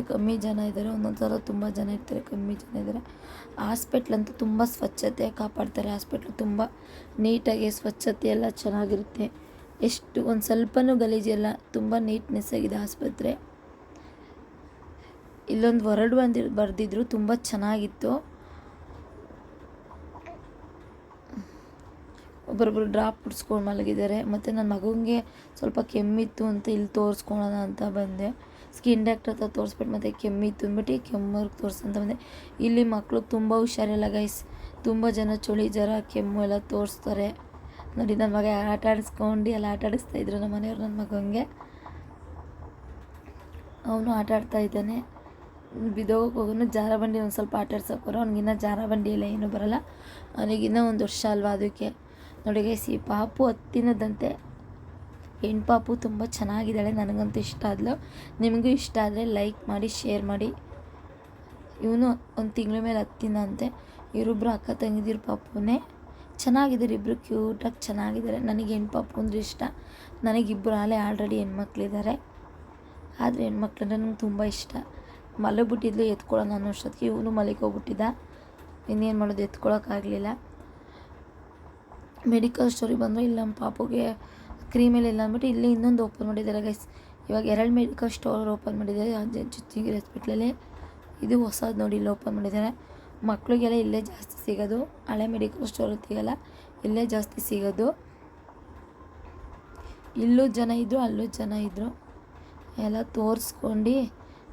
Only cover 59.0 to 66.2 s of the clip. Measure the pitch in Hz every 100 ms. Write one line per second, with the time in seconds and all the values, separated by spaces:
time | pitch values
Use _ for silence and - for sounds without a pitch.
59 | 208 208 233 202 208 214 - 202 220 -
60 | - 208 202 202 220 - - - - -
61 | - - - - - - - - 220 233
62 | 254 240 - - 220 233 214 220 226 220
63 | 208 - 220 208 202 202 247 - - -
64 | - 214 220 214 226 214 - 220 226 214
65 | 208 214 240 214 - 214 208 247 - -
66 | - -